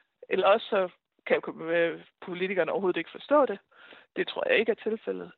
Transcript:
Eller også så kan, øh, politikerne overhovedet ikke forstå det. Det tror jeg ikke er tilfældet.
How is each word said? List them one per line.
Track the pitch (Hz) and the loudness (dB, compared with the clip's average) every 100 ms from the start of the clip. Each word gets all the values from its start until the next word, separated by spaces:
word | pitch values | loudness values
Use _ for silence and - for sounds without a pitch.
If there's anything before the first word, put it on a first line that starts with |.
| _ _ - | _ _ -4
Eller | 190 185 | 2 4
også | 220 - | 4 2
så | 202 180 - _ _ - | -2 -2 -6 _ _ -2
kan, | 147 160 147 | -2 -2 -10
øh, | 160 170 170 160 - - | -2 0 0 -2 -14 -18
politikerne | - 175 185 185 165 | -10 -4 -2 0 0
overhovedet | 170 190 170 | 0 0 -2
ikke | 165 | -4
forstå | - - 294 247 | -8 2 4 4
det. | 196 _ _ - - _ - | 0 _ _ -20 -20 _ -6
Det | 180 | -6
tror | - - | -2 2
jeg | 139 | 2
ikke | 226 | 2
er | 208 | -2
tilfældet. | 214 220 - 185 175 | -4 -6 -6 -8 -8